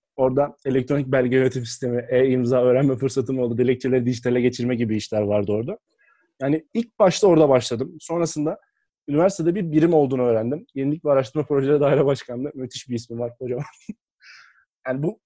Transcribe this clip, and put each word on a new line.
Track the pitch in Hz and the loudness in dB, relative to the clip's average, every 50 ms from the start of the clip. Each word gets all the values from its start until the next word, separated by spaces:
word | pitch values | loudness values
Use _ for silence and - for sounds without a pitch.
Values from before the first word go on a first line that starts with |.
| _ _ - | _ _ -4
Orada | - 131 131 131 139 143 143 139 _ - | -2 0 0 2 0 -2 -2 -4 _ -6
elektronik | 139 127 135 127 - 143 143 135 | -2 -2 -2 -2 -2 -2 -2 -2
belge | 127 139 131 123 123 123 | 0 0 0 2 2 2
yönetim | 131 131 131 - 127 117 | 2 2 2 0 -4 -8
sistemi, | 117 - - - 123 120 120 117 - | -10 -10 -8 -6 -4 -4 -4 -4 0
e-imza | 127 123 131 135 127 127 123 120 127 127 123 | 0 2 2 2 2 0 0 2 2 2 4
öğrenme | 127 123 127 143 139 131 | 4 4 4 2 2 0
fırsatım | 113 135 131 - 135 123 139 135 131 | 0 -2 -2 -2 -2 -2 -2 -2 -2
oldu. | 123 117 117 | -2 -2 0
Dilekçeleri | 113 127 123 127 123 - 131 127 127 120 | 0 2 2 2 0 0 0 0 2 0
dijitale | 123 127 113 - 123 123 123 | 0 -2 -2 -2 -2 0 2
geçirme | 120 123 123 - 120 123 127 | 2 0 0 0 -4 -2 -2
gibi | 113 120 104 110 | -2 -2 -2 -2
işler | 107 - - 110 107 | -4 -4 -4 -2 -2
vardı | 107 101 104 104 101 107 | 0 0 0 0 0 0
orada. | 104 107 117 147 208 - _ _ _ _ _ _ _ _ _ _ _ - | -2 -2 -4 -6 -10 -12 _ _ _ _ _ _ _ _ _ _ _ -6
Yani | 131 139 151 156 - _ - | -2 -2 -2 -2 -4 _ -6
ilk | 226 226 - _ - | -6 -6 -4 _ 2
başta | 214 180 165 - - | 2 2 2 4 4
orada | 196 190 185 160 143 | 4 6 6 6 6
başladım. | 135 127 113 - 123 110 135 175 175 151 | 4 2 2 0 -4 -6 -6 -8 -10 -16
Sonrasında | - - 165 170 170 160 - - 147 156 185 - _ _ _ _ _ _ _ _ - | -10 -6 -4 -4 -4 -4 -4 -4 -4 -4 -6 -8 _ _ _ _ _ _ _ _ -8
üniversitede | - 143 151 175 196 196 - 160 170 170 | -2 0 2 2 2 2 0 -2 -2 0
bir | 214 180 165 | -2 -2 0
birim | 151 151 156 170 170 | 2 2 4 4 4
olduğunu | 156 143 131 135 127 | 4 4 2 0 0
öğrendim. | 123 120 113 110 113 120 139 165 - _ - | 2 2 2 0 0 -2 -4 -6 -8 _ -8
Yenilik | 135 135 143 151 170 - | -4 -4 -4 -4 -2 0
ve | 147 | 0
Araştırma | 143 135 127 117 - 156 143 | 2 2 0 -2 -4 -6 -2
Projeleri | - 147 139 135 135 147 143 | 0 0 0 2 2 2 2
Daire | 147 139 139 - 139 | 2 2 2 2 2
Başkanlığı. | 139 139 - - - 120 120 135 143 - | 2 0 -2 -4 -10 -10 -8 -8 -10 -10
Müthiş | 135 131 120 - - - 127 | -10 -12 -12 -12 -14 -10 -8
bir | 123 | -8
ismi | 117 117 - 117 117 | -8 -8 -8 -10 -8
var | 120 120 120 | -8 -8 -10
kocaman. | - 131 123 123 123 147 - - _ _ - | -10 -8 -8 -6 -8 -8 -10 -14 _ _ -18
<laughs> | 208 _ _ _ _ _ _ - - - - _ _ _ _ _ _ _ - | -18 _ _ _ _ _ _ -20 -20 -20 -20 _ _ _ _ _ _ _ -8
Yani | 131 127 135 147 | -8 -6 -4 -4
bu | 175 220 _ - | -6 -6 _ -6